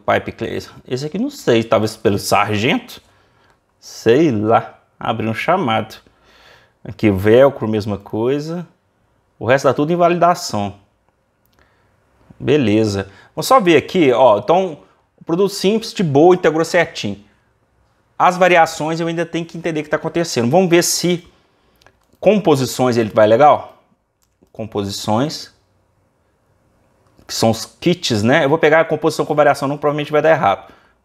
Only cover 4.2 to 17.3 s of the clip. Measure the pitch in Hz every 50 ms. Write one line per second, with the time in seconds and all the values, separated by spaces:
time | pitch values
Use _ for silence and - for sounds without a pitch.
4.2 | 170 156 117 101 107 107 113 113 - - - _ _ _ _ - - 117 113 113
5.2 | 113 110 113 - - - 175 202 170 120 110 110 107 - - - _ _ _ _
6.2 | _ _ _ _ _ _ - _ _ _ _ _ - - - - - 107 101 92
7.2 | 98 107 110 123 139 139 - - - 110 110 107 98 107 101 95 - - - 107
8.2 | 113 123 139 147 147 156 165 180 165 - _ _ _ _ _ _ _ _ _ _
9.2 | _ _ _ - - 110 131 143 - 139 120 - 147 151 175 175 175 170 175 175
10.2 | 170 175 175 170 - - - 104 101 98 98 - _ _ _ _ _ _ _ _
11.2 | _ _ _ _ _ _ _ _ _ _ _ _ _ _ _ _ _ _ _ _
12.2 | _ _ - - - 113 139 151 131 104 104 110 110 107 101 98 95 95 - -
13.2 | - _ - - - - 262 262 196 175 165 135 - - - 185 156 131 120 113
14.2 | 131 120 104 104 - - 160 185 190 180 147 - _ _ _ _ _ _ _ _
15.2 | - - 165 175 202 190 196 - - 190 220 220 220 - - - 196 156 135 143
16.2 | 160 180 180 180 - 165 151 160 165 160 - 175 160 - - - - 107 98 98
17.2 | - _